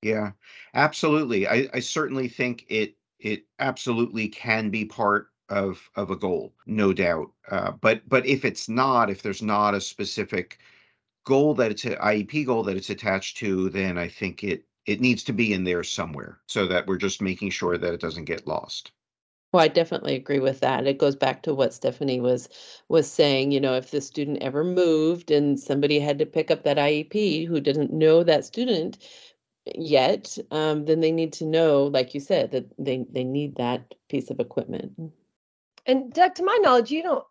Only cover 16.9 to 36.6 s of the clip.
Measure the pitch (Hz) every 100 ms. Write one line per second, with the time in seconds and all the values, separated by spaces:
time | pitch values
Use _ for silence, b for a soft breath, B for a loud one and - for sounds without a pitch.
16.9 | 92 98 - 98 90 101 - 90 87 87
17.9 | 85 82 82 78 82 - 78 - - -
18.9 | _ _ _ _ _ _ 180 156 156 165
19.9 | 175 147 135 135 143 131 135 131 131 131
20.9 | 139 147 139 135 131 - 139 135 - 131
21.9 | 131 139 127 123 123 - B B B B
22.9 | 165 151 - 147 135 135 139 135 127 131
23.9 | 147 139 - 147 147 131 139 170 180 175
24.9 | 160 156 175 - 147 147 139 - 139 143
25.9 | 147 147 143 156 170 156 156 - 143 143
26.9 | 151 151 214 208 151 165 165 139 139 143
27.9 | 160 156 160 170 151 - - 247 196 170
28.9 | - B B B B _ _ - - 160
29.9 | 143 131 196 - - - 151 156 151 151
30.9 | 160 160 165 165 - 156 160 165 143 143
31.9 | 139 123 147 139 185 131 135 123 - 139
32.9 | 131 123 127 127 135 147 135 120 123 123
33.9 | - _ 139 127 139 - - 117 - -
34.9 | - 160 _ _ _ _ _ _ _ -
35.9 | 262 254 - 370 359 370 466